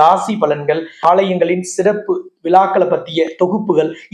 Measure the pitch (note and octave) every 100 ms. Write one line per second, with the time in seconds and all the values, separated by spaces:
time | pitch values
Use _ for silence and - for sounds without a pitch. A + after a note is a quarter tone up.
0 | D#3 F#3 G#3 G#3+ D3+ D3 C#3+ D#3 D#3+ -
1 | D#3+ F#3 G3 F3+ E3+ F3+ F3+ - F#3 G#3
2 | G3+ F3+ - _ E3 F3+ G3 - F3 E3+
3 | - D#3+ D#3+ - F3+ G#3+ - D#3 D#3+ -
4 | -